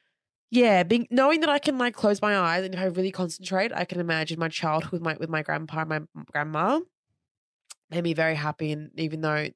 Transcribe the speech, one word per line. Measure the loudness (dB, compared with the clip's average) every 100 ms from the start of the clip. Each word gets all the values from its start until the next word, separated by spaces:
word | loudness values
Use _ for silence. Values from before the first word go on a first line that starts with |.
| _ _ _ _ _
yeah, | 4 6 6
being, | 6 2 2
knowing | 2 4 4
that | 2
I | 2
can, | 2 0
like, | -2 0
close | 0 2
my | 2 2
eyes | 2 0 -2
and |
if | -2
I | -2
really | 0 -2
concentrate, | -2 -6 -6 -4 0 0
I | -2 -4
can | -4
imagine | -2 -2 -2 -4
my | -4
childhood | -2 0 0 -2
with | -4
my, | -4 -4
with | -4
my | -4
grandpa | -2 -4 -4 -6
and | -4
my | -4
m-, | -8 -16 -8
grandma | -6 -4 -2 0 0 -4 _ _ _ _ _ _ _ -20 -20 -8
made | -4
me | -2
very | 2 0 0
happy. | -4 -4 -4
And | -4 -8 -6
even | -6 -2
though | -2 -2 -4